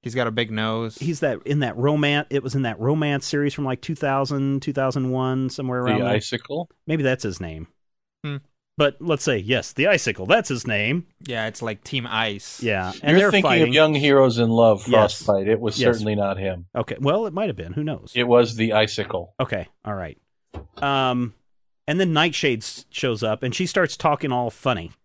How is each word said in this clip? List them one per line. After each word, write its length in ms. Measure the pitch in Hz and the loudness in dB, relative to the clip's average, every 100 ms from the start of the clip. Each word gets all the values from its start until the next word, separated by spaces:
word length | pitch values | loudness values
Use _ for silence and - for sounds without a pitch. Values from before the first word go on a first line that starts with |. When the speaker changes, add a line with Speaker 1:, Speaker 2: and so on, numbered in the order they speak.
Speaker 1:
He's 120 | 123 | -6
got 140 | 120 117 | -2 -2
a 20 | |
big 200 | 110 117 | -2 -4
nose. 440 | 110 110 110 113 - | -2 -2 -2 -4 -6
Speaker 2:
He's 240 | 143 160 | -6 -2
that, 200 | 147 117 | -2 -2
in 140 | - 143 | -2 0
that 180 | 127 104 | 0 0
romance, 520 | 135 151 147 143 147 | 0 2 2 0 0
it 120 | 139 | -4
was 100 | 131 | -2
in 80 | 135 | -2
that 160 | 127 101 | -2 -2
romance 480 | 117 156 151 139 - | 0 0 0 -2 -2
series 260 | 143 143 | -2 -2
from, 120 | - | -2
like, 160 | 139 127 | -4 -4
two 160 | - 160 | -6 -4
thousand, 680 | 143 135 135 143 139 139 | 0 0 0 -2 0 -2
two 100 | 131 | -2
thousand 380 | 139 135 131 127 | -2 0 0 -2
one, 400 | 127 131 131 131 | 0 0 0 -2
somewhere 300 | - 131 123 | -4 -4 -2
Speaker 3:
The 40 | 123 | 0
Speaker 2:
around 80 | 123 | 0
there. 60 | 123 | 2
Speaker 3:
Icicle? 600 | 123 - 120 - 147 175 _ - | 0 -2 -8 -6 -8 -8 _ -4
Speaker 2:
Maybe 160 | 156 | 0
that's 220 | 135 127 | 0 0
his 160 | 107 87 | -4 -6
name. 260 | 87 80 80 _ _ _ _ _ | -10 -10 -14 _ _ _ _ _
Speaker 1:
Hmm. 120 | 147 143 _ _ _ - | -10 -10 _ _ _ 0
Speaker 2:
But 220 | 143 139 | 0 0
let's 240 | 170 147 | -4 -2
say, 140 | - 117 | 0 -2
yes, 340 | 101 123 - | 0 -2 -2
the 160 | - 165 | 0 2
Icicle, 380 | 185 - 101 95 | 2 0 -6 2
that's 220 | 214 - | 2 2
his 200 | 127 123 | -4 -2
name. 400 | 104 107 165 170 _ - | -2 0 -2 -4 _ -8
Speaker 1:
Yeah, 220 | 117 110 | -6 -6
it's 140 | 110 | -6
like 200 | 117 104 | -8 -8
Team 240 | - 139 120 | -6 -6 -4
Ice. 540 | 110 113 101 - - | -2 -2 -4 -12 -6
Speaker 2:
Yeah, 300 | 117 101 92 - | -2 -2 -4 -4
and 80 | 143 | 2
Speaker 3:
You're 80 | 170 | 4
Speaker 2:
they're 80 | 202 | 4
Speaker 3:
thinking 180 | 202 160 | 4 2
Speaker 2:
fighting. 180 | 127 120 | 4 4
Speaker 3:
of 40 | |
Young 180 | 139 156 | 6 4
Heroes 460 | 147 147 139 131 117 | 4 4 6 6 4
in 120 | 117 | 2
Love, 340 | 113 113 101 - | 6 6 6 4
Speaker 2:
Yes. 340 | 120 104 - | 6 6 2
Speaker 3:
Frostbite. 280 | - 101 98 | 0 0 2
It 120 | 110 | 0
was 200 | 113 110 | 0 0
Speaker 2:
Yes. 60 | 120 117 | 2 2
Speaker 3:
certainly 180 | 107 | -2
not 240 | 104 98 98 | 0 -2 -2
him. 280 | 95 92 87 - | -4 -6 -8 -8
Speaker 2:
Okay, 200 | 113 - | -6 -4
well, 260 | 139 180 220 | 0 0 -2
it 60 | |
might 160 | 165 208 | -4 -6
have 80 | 113 | -6
been. 160 | 82 | -8
Who 100 | 151 | -6
knows? 300 | 151 131 - | -6 -8 -4
Speaker 3:
It 80 | 123 120 | -2 6
was 260 | 120 117 | 6 6
the 200 | 113 113 | 2 2
Icicle. 600 | 107 110 - 104 92 85 _ | 2 2 -2 -6 -6 -8 _
Speaker 2:
Okay, 260 | 131 104 82 _ | -4 -4 -8 _
all 100 | 107 101 | -10 -8
right. 200 | 82 - _ _ _ - - - | -10 -12 _ _ _ -18 -18 -6
Um, 580 | 139 135 131 123 120 _ _ _ _ _ - | -2 0 0 0 -4 _ _ _ _ _ -4
and 100 | 160 | 0
then 140 | 185 | 2
Nightshade 500 | 151 165 147 143 113 | 2 2 2 0 0
s-, 240 | - - - | -6 -14 -14
shows 340 | - 135 110 | -4 -2 -2
up, 180 | 110 107 | -2 -2
and 100 | 131 | -2
she 140 | 117 185 | -2 -2
starts 300 | - 170 - | 0 0 0
talking 340 | 160 147 147 | 0 0 0
all 180 | 123 123 | -2 -2
funny. 440 | - 135 117 85 - | -4 -2 -2 -6 -16